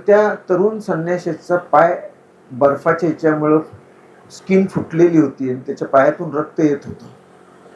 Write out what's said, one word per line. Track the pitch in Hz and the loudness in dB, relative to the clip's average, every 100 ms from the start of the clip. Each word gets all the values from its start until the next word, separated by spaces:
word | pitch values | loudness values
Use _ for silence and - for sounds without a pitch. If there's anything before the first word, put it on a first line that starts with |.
| 202 | 4
त्या | 202 208 | 4 2
तरुण | 196 - 180 208 220 | -2 -4 -2 -2 -4
संन्याशाचा | 202 165 170 180 175 156 - 175 | -6 -6 -4 -4 -6 -8 -4 -4
पाय | - 147 170 - - - _ _ - | 2 4 4 0 -8 -20 _ _ -14
बर्फाच्या | 123 139 139 165 165 170 | -2 0 0 -2 -2 -2
ह्याच्यामुळं | - 160 151 151 156 - - - _ - _ - | -2 -2 0 2 0 0 -14 -20 _ -20 _ -20
स्किन | - - 190 190 | -14 0 0 0
फुटलेली | - 104 160 175 165 | -4 -4 2 2 4
होती | 139 - 131 | 0 -2 -6
आणि | 127 139 | -6 -8
त्याच्या | 139 160 | -8 -2
पायातून | 139 143 - 165 143 | 2 2 0 -4 -6
रक्त | 151 - | -6 0
येत | 156 139 | 0 0
होतं | - - - - _ - _ - - | -8 -18 -20 -20 _ -20 _ -20 -20